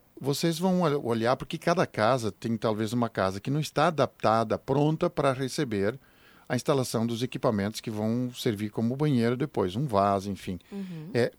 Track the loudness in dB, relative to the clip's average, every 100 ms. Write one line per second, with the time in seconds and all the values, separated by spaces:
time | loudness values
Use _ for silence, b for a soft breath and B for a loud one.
0 | _ -8 -4 0 0 0 0 2 2 0
1 | 0 0 2 0 -2 -4 0 2 0 2
2 | 2 2 0 -4 -4 -2 0 0 0 0
3 | -2 0 0 0 -4 -4 -2 0 2 2
4 | 0 2 2 2 2 -2 0 2 2 2
5 | -2 0 0 0 -4 -4 -2 0 0 -2
6 | b b b b b -4 2 0 2 0
7 | 0 -2 -4 -2 0 2 0 -4 -8 -4
8 | -2 0 -4 -4 -2 -2 -4 -2 -2 0
9 | 2 2 2 0 -2 -2 -2 -2 0 4
10 | 4 2 -2 -8 -8 -8 -8 -12 -10 -10
11 | -4 0 0